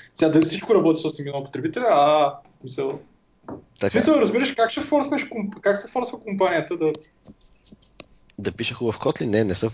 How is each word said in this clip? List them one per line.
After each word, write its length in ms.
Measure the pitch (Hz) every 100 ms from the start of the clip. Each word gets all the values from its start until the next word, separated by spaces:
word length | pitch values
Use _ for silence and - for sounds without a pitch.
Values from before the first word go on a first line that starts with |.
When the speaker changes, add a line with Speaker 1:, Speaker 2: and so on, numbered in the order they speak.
| -
Speaker 1:
Сега 160 | - 160
дали 140 | 160
всичко 300 | - - -
работи 260 | 196 160 156
с 40 |
осем 200 | 156 -
милиона 200 | 143 139
потребителя, 420 | 139 131 156 240 233
а, 440 | 147 147 151 143 - - _
в 20 |
смисъл, 380 | 127 139 135 147 - _ _ _ - - - -
Speaker 2:
Така. 80 | 101
Speaker 1:
в 40 |
смисъл, 220 | 254 311
разбираш 400 | 294 196 233 277
как 160 | - 226
ще 100 | -
форснеш 480 | - 294 254 277 -
комп-, 320 | 226 202 -
как 160 | 202 202
се 120 | -
форсва 320 | 254 240 -
компанията 560 | 214 196 185 165 - 165
да 160 | 156 151 - _ - - _ _ - - _ - - _ _ -
Speaker 2:
Да 140 | 101
пише 220 | 117 113
хубав 240 | - 117 -
код 220 | 135 -
ли? 60 | 135
Не, 180 | 104
не 100 | 104
се, 140 | 87 -